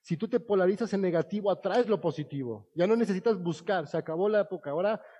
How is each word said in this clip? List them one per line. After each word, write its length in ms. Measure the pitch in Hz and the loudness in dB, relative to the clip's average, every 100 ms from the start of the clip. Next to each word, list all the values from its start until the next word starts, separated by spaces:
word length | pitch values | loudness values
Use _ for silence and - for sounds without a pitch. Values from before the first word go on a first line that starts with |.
Si 140 | - 165 | -6 -4
tú 100 | 220 | -2
te 140 | 247 | -2
polarizas 520 | - 196 180 208 220 | 0 2 4 2 0
en 100 | 202 | 0
negativo, 500 | 185 165 160 208 202 | 0 0 0 -2 0
atraes 360 | 180 190 220 220 | 0 0 0 2
lo 120 | 190 | 0
positivo. 680 | 165 - 143 139 123 107 - | -2 -4 -6 -6 -6 -8 -6
Ya 140 | 156 185 | 0 2
no 80 | 226 | 4
necesitas 440 | 202 185 233 202 | 2 0 0 0
buscar, 460 | 175 156 - 190 147 | -2 -4 -2 -2 -2
se 100 | 165 | -4
acabó 320 | 156 165 208 | -2 0 2
la 120 | 214 | 2
época. 300 | 190 180 143 | 0 -4 -4
Ahora 300 | 151 196 220 - | -2 0 -2 -6